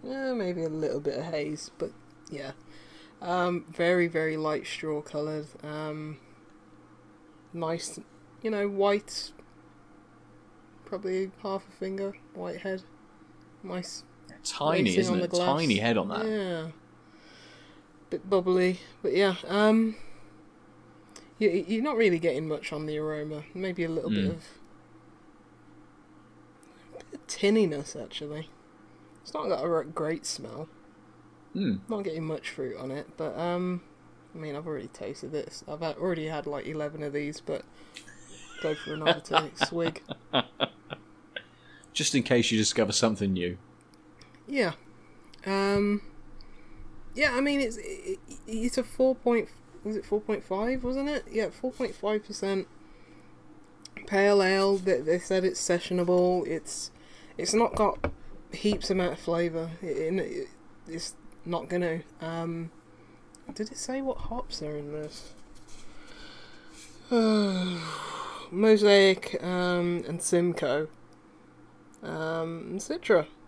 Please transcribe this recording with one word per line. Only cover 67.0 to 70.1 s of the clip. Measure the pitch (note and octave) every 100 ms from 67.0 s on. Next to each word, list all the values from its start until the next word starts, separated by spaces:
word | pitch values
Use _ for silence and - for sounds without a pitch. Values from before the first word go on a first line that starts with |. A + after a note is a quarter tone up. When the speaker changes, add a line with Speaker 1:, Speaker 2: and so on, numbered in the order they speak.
| -
Speaker 1:
<sighs> | A#3+ A3 G#3+ G3+ F#3 F#3 F3 D#3+ - - - - - -
Mosaic, | F3 A3 G#3+ G#3 G3+ F#3+ F#3 - -
um, | F3 F3+ F3+ F3+ F3 F3
and | -